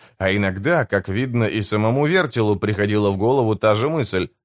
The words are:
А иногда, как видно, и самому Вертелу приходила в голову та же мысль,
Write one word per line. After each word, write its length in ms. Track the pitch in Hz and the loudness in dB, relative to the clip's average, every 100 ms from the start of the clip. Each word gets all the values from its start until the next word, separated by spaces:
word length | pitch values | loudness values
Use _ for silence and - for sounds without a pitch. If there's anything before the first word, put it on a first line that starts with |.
| - - | -20 -4
А 140 | 95 | 0
иногда, 540 | 101 98 95 123 170 117 | 0 0 -2 0 0 0
как 240 | 101 98 | -2 -2
видно, 360 | 101 131 120 107 | -4 -2 -2 0
и 160 | 101 | -2
самому 440 | 101 107 110 131 147 | -2 0 0 2 2
Вертелу 500 | 185 151 120 107 98 | 0 0 0 0 0
приходила 540 | 104 101 104 104 101 | -2 -2 0 2 0
в 80 | 98 | 0
голову 380 | 110 135 113 104 | 0 2 0 2
та 200 | 110 107 | 2 2
же 140 | 139 | 0
мысль, 400 | 160 120 92 90 _ | -2 -2 -4 -4 _